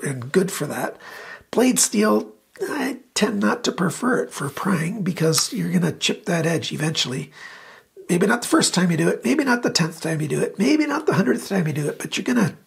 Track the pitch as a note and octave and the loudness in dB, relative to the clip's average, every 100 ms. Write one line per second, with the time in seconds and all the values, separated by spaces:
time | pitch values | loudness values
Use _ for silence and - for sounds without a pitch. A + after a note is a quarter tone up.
0 | - C3 B2 F#3 F3+ - C#3 A#2 - - | -4 -6 0 2 2 -2 -6 -4 -6 -8
1 | - - - - _ - B3+ G3 - G#3+ | -18 -18 -16 -18 _ 2 2 2 2 2
2 | G#3+ G#3+ - - _ - G4 D4 - - | 4 2 0 -14 _ -8 -6 -4 -4 -6
3 | - - G#3 G3+ - A#3+ B2 - F3+ - | -6 0 0 2 0 0 -2 0 -2 0
4 | A#2+ A2 - - C#2+ - G3 - E2 A3+ | 0 0 -2 -6 -8 -4 -2 0 -2 -2
5 | D#3 - D#3 D3+ - A#3 F3 F3 E3 - | -4 0 2 2 0 -2 0 2 2 0
6 | - - - E3+ D#3+ D#3+ - D3 D#3 D#3 | -2 -2 -2 0 2 0 -2 -4 -2 -2
7 | C3+ B2+ - - - - - - _ - | -2 -4 -8 -14 -20 -20 -20 -20 _ -20
8 | - F3 G3 A#3+ - D#4+ - - F3+ D#3+ | -2 2 4 2 2 2 4 2 2 2
9 | E3+ - A3+ C#4 C4+ A#3+ B3+ - E3 - | 2 2 2 2 2 2 0 0 -2 -2
10 | E3 D#3+ D3+ B2+ - - A#3 D4+ D4 D4 | -4 -4 -2 -2 -2 0 2 4 2 0
11 | - D3+ B3 B3 - G3 D#3 D3+ D3 - | 0 2 2 0 0 -2 0 -2 -4 -6
12 | - - G3+ B3 F#3 - | -6 -4 0 2 2 -2